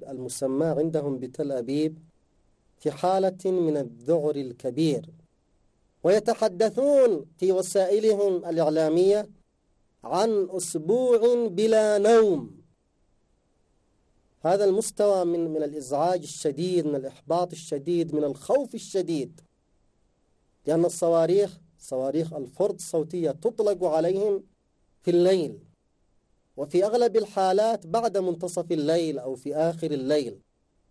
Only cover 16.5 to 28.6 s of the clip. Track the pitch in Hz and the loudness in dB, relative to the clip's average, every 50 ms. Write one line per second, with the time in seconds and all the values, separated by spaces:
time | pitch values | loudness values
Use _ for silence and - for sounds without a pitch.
16.5 | 139 - 175 180 180 175 156 151 143 139 131 135 - - _ - 160 175 180 180 | -4 -2 -4 -2 -2 -2 -2 -2 -4 -4 -6 -8 -12 -14 _ -2 -2 -2 -2 -4
17.5 | - - - - 160 143 139 165 175 170 165 - 151 151 147 147 135 139 - - | -6 -12 -10 -8 -8 -6 -4 -2 -2 -2 -2 -2 -2 -2 -2 -2 -4 -6 -2 0
18.5 | 214 285 277 233 - 226 - - - 196 175 - 170 147 131 - - - _ _ | 0 0 0 -4 -8 -12 -12 -6 -4 -4 -2 -2 -4 -4 -4 -8 -12 -18 _ _
19.5 | _ _ _ _ _ _ _ _ _ _ _ _ _ _ _ _ _ _ _ _ | _ _ _ _ _ _ _ _ _ _ _ _ _ _ _ _ _ _ _ _
20.5 | _ _ _ - 156 165 170 170 170 - 175 165 165 165 165 160 180 202 202 196 | _ _ _ -2 0 2 0 0 0 0 0 2 4 4 4 4 2 2 2 0
21.5 | - - - _ _ _ - - 135 127 131 135 139 160 165 165 160 151 131 123 | -4 -10 -20 _ _ _ -12 -8 -6 -4 -4 -2 -2 -2 -4 -4 -6 -10 -12 -12
22.5 | - - 185 208 202 - - - - 165 156 165 - 180 165 147 135 - - 233 | -4 -2 -2 -2 -2 -6 -8 -4 -4 -4 -2 -2 -4 -4 -2 -2 -4 -2 -4 -4
23.5 | 240 - 220 208 202 175 180 170 151 160 160 175 185 190 202 214 202 190 190 _ | -2 0 0 0 0 0 0 0 2 2 2 0 0 0 0 0 -2 -2 -4 _
24.5 | _ _ _ _ _ _ _ _ _ _ _ - 175 175 175 180 196 185 160 127 | _ _ _ _ _ _ _ _ _ _ _ 0 2 4 4 4 4 2 0 -4
25.5 | - - - _ _ _ _ _ _ _ _ _ _ _ _ _ _ _ _ _ | -8 -12 -20 _ _ _ _ _ _ _ _ _ _ _ _ _ _ _ _ _
26.5 | _ - 143 147 - 175 190 214 214 240 240 233 190 226 214 - - 202 190 185 | _ -10 -8 -2 0 2 2 2 2 2 2 2 2 0 0 0 -2 0 2 2
27.5 | 190 196 214 226 233 - - 160 165 226 233 233 180 196 185 185 175 165 175 175 | 4 2 2 2 0 -2 -4 -4 -2 0 0 0 0 0 -2 -2 -4 -4 -6 -6
28.5 | 180 185 | -6 -6